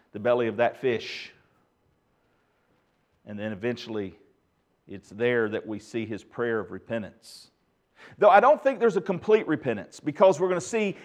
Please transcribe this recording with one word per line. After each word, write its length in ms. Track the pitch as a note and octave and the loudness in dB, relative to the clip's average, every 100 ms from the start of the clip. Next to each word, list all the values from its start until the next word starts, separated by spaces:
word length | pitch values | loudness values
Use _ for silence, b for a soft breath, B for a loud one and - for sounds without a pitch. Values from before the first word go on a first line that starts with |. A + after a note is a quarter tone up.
| _ | _
the 80 | G#2 | -4
belly 260 | A2+ B2 A#2 | 0 0 0
of 100 | G#2 | 0
that 240 | A#2 - | 0 0
fish. 520 | C3 A2 - - - _ _ _ _ _ _ _ _ _ _ _ _ _ _ _ _ _ _ _ - | -4 -4 -6 -14 -16 _ _ _ _ _ _ _ _ _ _ _ _ _ _ _ _ _ _ _ -16
And 120 | G#2 | -10
then 140 | G#2+ | -10
eventually, 640 | G2 A#2+ A#2+ A2 A2 F#2+ - _ _ _ _ _ _ - | -6 -6 -6 -8 -8 -8 -12 _ _ _ _ _ _ -20
it's 220 | F#2+ - | -18 -14
there 380 | G2+ A#2+ A#2+ A2 | -4 0 0 0
that 180 | G#2+ A2 | -4 -8
we 140 | G#2 | -12
see 260 | - A#2+ A2 | -8 -8 -8
his 160 | G#2 | -10
prayer 380 | - - A#2+ A2 | -12 -6 -4 -4
of 100 | G2 | -6
repentance. 800 | F#2 - A2+ F#2 - - - - _ _ _ _ B B B | -12 -8 -8 -10 -18 -20 -20 -20 _ _ _ _ B B B
Though 120 | G3+ | 6
I 80 | G3 | 8
don't 240 | B3 D4+ | 8 4
think 160 | C4+ F#3 | 2 2
there's 180 | A#3 F#3+ | 0 0
a 40 | |
complete 480 | - F3 - G#3+ - | -4 -4 2 2 2
repentance, 500 | D3+ C3+ G#2+ - - | -4 -2 -6 -8 -10
because 400 | D3+ - F#3+ E3+ | -6 4 4 4
we're 100 | F#3 | 0
gonna 120 | F3+ | -2
see 360 | - A3+ G3+ - | -4 -2 -2 -6